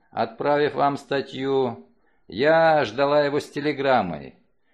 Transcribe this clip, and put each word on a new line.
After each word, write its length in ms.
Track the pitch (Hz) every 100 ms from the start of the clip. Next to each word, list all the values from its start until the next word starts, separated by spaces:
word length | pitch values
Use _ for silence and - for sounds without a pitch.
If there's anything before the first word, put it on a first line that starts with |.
| _
отправив 640 | - 113 - 143 147 147 135
вам 220 | 143 139
статью, 920 | - 139 - 131 135 135 123 113 - _ _ _ -
я 580 | 95 147 165 160 151 113
ждала 400 | 117 139 147 143
его 140 | 143
с 100 | -
телеграммой. 840 | 147 147 135 135 123 92 76 67 - _ _ _